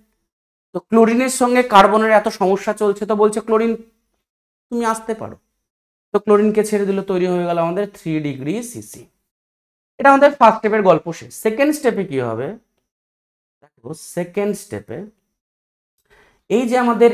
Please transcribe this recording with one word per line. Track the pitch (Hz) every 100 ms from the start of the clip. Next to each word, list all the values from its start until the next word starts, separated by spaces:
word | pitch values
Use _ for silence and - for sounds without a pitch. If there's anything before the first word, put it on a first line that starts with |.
| _ _ _ _ _ _ _
তো | 180
ক্লোরিনের | - 226 226 233 262
সঙ্গে | 254 247 247
কার্বনের | 247 202 202 214 220
এত | 214 214
সমস্যা | - 185 190 -
চলছে, | 214 214 202 208
তো | 208
বলছে, | 214 220
"ক্লোরিন, | 214 220 226 220 - _ _ _ _ _ _ _ -
তুমি | 233
আসতে | 233 220 220
পারো।" | 220 - - _ _ _ _ _ _ _
তো | 208
ক্লোরিনকে | 214 208 214 214
ছেড়ে | 214 208 196
দিল, | 196
তৈরি | 190 185 180
হয়ে | 180 175
গেল | 170
আমাদের | 165 180 202
থ্রি | - 170 156
ডিগ্রি | 147 131 139 214
সিসি। | - 113 104 - - _ _ _ _ _ _ _ _ -
এটা | 277
আমাদের | 277 285
ফার্স্ট | 294 226 220
স্টেপের | 214 214
গল্প | 190 160 175
শেষ। | 165 120
সেকেন্ড | - 220 220 285
স্টেপে | 294 247 196
কি | 190 135
হবে? | 120 113 143 226 _ _ _ _ _ _ _ _ _ _
দেখো, | 143 _ -
সেকেন্ড | 160 - 175 175 202 208 196
স্টেপে | - 104 - 120 214 _ _ _ _ _ _ _ _ _ _ _ _ _ -
এই | 208 240
যে | 247
আমাদের | 240 220 233